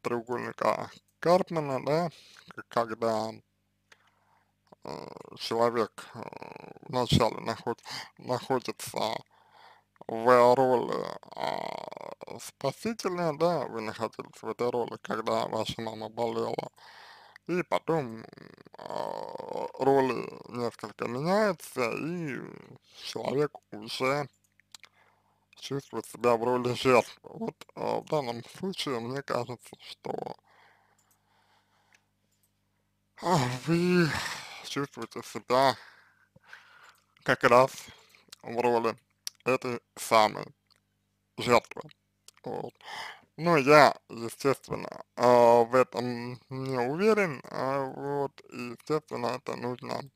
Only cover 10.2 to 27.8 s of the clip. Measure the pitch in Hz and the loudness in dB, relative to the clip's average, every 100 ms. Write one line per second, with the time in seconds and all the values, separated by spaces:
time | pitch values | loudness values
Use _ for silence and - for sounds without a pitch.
10.2 | 117 123 120 123 131 123 60 - 87 - | 6 8 8 6 4 2 0 -4 -6 -10
11.2 | - - - 50 - - - - - - | -16 -8 -4 -4 -6 -10 -12 -14 -14 -16
12.2 | - 113 - _ 135 - 214 226 196 175 | -14 -14 -16 _ -6 -4 -8 -6 -6 -2
13.2 | 170 147 170 165 123 113 110 107 110 - | -2 0 0 0 -4 -6 -8 -6 -6 -6
14.2 | - - 110 110 123 123 110 110 - 113 | -14 -12 -10 -2 -2 0 -4 -8 -6 -4
15.2 | 110 113 - 110 107 - 113 110 110 113 | 0 0 0 -2 -4 -6 -8 -8 -10 -4
16.2 | 117 113 113 - - _ - - - - | -2 -2 -2 -4 -8 _ -20 -20 -20 -20
17.2 | - - - 180 165 - - 160 123 113 | -20 -16 -4 -4 0 -2 2 -2 -2 -10
18.2 | - - - - - - - - 50 - | -16 -20 -20 -20 -20 -16 -8 -6 -4 -6
19.2 | - - - - - - 131 139 131 117 | -8 -10 -8 -6 -6 0 4 4 4 0
20.2 | - - - 123 117 - 110 - 117 120 | -6 -12 -12 -6 -6 -6 -14 -8 -8 -4
21.2 | 160 196 214 170 - 131 117 - 139 175 | 0 2 2 -2 -8 -4 -2 -2 -4 -4
22.2 | 156 123 - - - - _ - - - | -6 -8 -10 -16 -20 -20 _ -16 -10 -6
23.2 | 120 127 147 - _ 104 110 - 131 143 | -2 0 -2 -4 _ -14 -10 -4 -2 -2
24.2 | 139 _ _ _ _ - - _ _ _ | -4 _ _ _ _ -20 -20 _ _ _
25.2 | _ _ _ - - 139 - 113 - - | _ _ _ -18 -8 -8 -6 -10 -10 0
26.2 | 120 117 117 127 123 117 131 120 - - | 2 4 2 0 0 0 6 6 4 -12
27.2 | - - 226 _ - - | -18 -8 -8 _ -20 -6